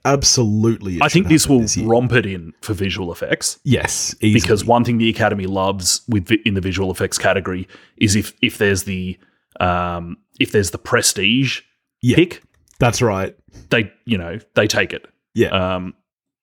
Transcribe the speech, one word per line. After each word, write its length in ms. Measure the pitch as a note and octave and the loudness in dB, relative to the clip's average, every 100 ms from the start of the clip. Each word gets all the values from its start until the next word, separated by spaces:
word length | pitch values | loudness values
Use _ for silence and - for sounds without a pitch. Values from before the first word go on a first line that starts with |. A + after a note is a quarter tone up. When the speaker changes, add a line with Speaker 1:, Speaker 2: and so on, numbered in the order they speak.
Speaker 1:
absolutely 920 | C3 C#3 C3+ - A2 G#2+ A2+ A2 G2 F2 | 0 2 2 2 2 2 2 0 -4 -2
it 60 | |
Speaker 2:
I 60 | D3 | 2
think 180 | E3+ F3 | 2 4
Speaker 1:
should 40 | |
Speaker 2:
this 120 | D#3 | 4
Speaker 1:
happen 120 | - C3 | 6 4
Speaker 2:
will 60 | |
Speaker 1:
this 140 | G#2+ - | 2 0
year. 100 | A2 | 2
Speaker 2:
romp 260 | A#2 B2 | 2 4
it 140 | A#2+ G2+ | 0 0
in 260 | F#2 D#2+ - | -6 -12 -12
for 140 | - | -8
visual 380 | F2+ G2 F#2 F2 | -4 -4 -4 -6
effects. 460 | E2 D#2 - - - | -8 -4 -4 -4 -4
Speaker 1:
Yes, 500 | - G#2 - - - - | 0 0 0 -4 -6 -2
easily. 200 | G#2+ G#2+ | 2 4
Speaker 2:
Because 240 | - G#2 | 4 2
one 200 | G2 A#2+ | 4 2
thing 140 | A#2+ A2+ | 2 2
the 100 | A2+ | 0
Academy 380 | A2 G#2+ G2+ F#2+ | 2 0 0 -2
loves 560 | G2 F#2+ G2 F2 - - | -2 -2 -2 -2 -4 -2
with 180 | G#2+ F2 | -2 2
vi-, 140 | A#2+ | 0
in 80 | A2+ | 0
the 60 | G2 | -2
visual 300 | F#2 F2+ F#2 | -2 -2 -4
effects 260 | F2+ G2 - | -2 -4 -2
category 480 | G2+ F#2+ F#2+ F2+ F#2 - _ - | 0 0 -2 -6 -10 -18 _ -2
is 200 | G#2+ G#2+ | 2 2
if, 180 | G2+ - | -2 -2
if 160 | A2+ - | -4 0
there's 240 | G2+ G2 | 0 0
the, 360 | G2 F#2 F#2 F#2 _ _ _ - | -4 -6 -8 -10 _ _ _ -4
um, 580 | F2+ F2 F2 F2 E2+ - _ - | -2 0 -4 -6 -10 -14 _ -6
if 140 | - | -2
there's 180 | G#2+ F#2+ | 0 -2
the 80 | - | -6
prestige 800 | - A#2 - G2+ G2 B2 C3 - - _ _ _ | -2 0 0 0 0 0 0 -4 -12 _ _ _
Speaker 1:
Yeah, 140 | B2 C#3+ | 2 4
Speaker 2:
pick, 260 | E3+ - _ _ _ - | 2 -2 _ _ _ -2
Speaker 1:
that's 220 | B2 A2 | 0 2
right. 340 | A#2 F#2+ F#2+ - _ - - | 0 0 -4 -10 _ -20 -2
Speaker 2:
they, 200 | A#2+ G#2 - | -2 -2 -8
you 140 | - G2+ | -6 -4
know, 200 | E2+ G#2 - | -4 -10 -4
they 120 | - G#2+ | 0 0
take 260 | A2 F#2 | 0 -2
it. 140 | - - _ _ | -6 -16 _ _
Speaker 1:
Yeah. 140 | A2 G#2+ F#2+ F#2 F2+ | -2 0 0 -2 -4
Speaker 2:
Um, 180 | F2+ - _ _ _ _ | -8 -14 _ _ _ _